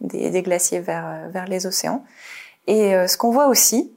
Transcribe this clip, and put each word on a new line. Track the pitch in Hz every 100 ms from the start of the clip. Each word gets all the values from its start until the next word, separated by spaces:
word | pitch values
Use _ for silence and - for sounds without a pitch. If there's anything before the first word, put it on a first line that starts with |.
des, | - - -
des | 180
glaciers | 185 175 - 180
vers, | 175 165 165
euh, | 160 165
vers | 185
les | 185 185 185
océans. | 185 160 226 - - - - - _ -
Et, | 214 208
euh, | 185 180
ce | -
qu'on | 233
voit | 240 285
aussi, | 240 - 226 -